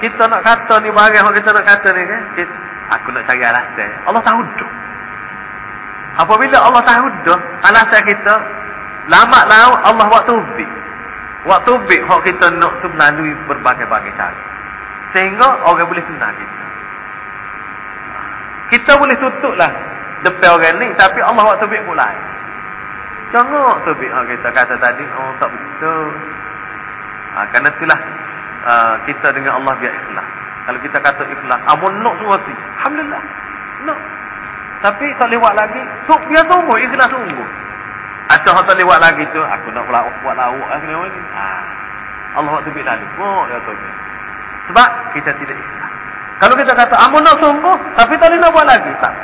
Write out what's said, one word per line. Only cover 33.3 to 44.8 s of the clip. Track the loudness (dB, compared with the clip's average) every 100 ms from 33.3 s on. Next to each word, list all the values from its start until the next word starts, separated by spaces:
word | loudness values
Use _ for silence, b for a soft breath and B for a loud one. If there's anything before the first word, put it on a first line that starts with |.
| -14 -14 -14 -12 -10 -8
Nak. | -8 -10 -14 -12 -12 -12 -14 -14 -4
Tapi | -2 -2 -6 -2
tak | 0
lewat | 2 2 2
lagi. | -2 -4 -10 -10
So, | 2 2 4
dia | 2
sungguh, | 4 4 4 0
ikhlas | 0 2 0
sungguh. | 0 -6 -8 -10 -12 -12 -12 -12 -12 -12 -14 0
Ada | 2 4
orang | 4 4
tak | 4
lewat | 6 6
lagi | 6 4 -4
tu, | -2
"Aku | -2 -4 -6
nak | -8 0
buat, | 0 0 -4
buat | -6 -2
lawak | -2 -2 -6
lah | -6
kena | -6 -6 -8
ni." | -10 -10
Ah. | -8 -6 -8 -10 -12 -12 -12 -12 -12 -8 -6
Allah | -4 -6
waktu | -6 -10
bila | -6
lalu. | -6 -8 -8
Oh, | -6 -4 -4
dia | -8
tu. | -10 -12 -12 -14 -14 -14 -14 -14 -14 -14 0
Sebab | 4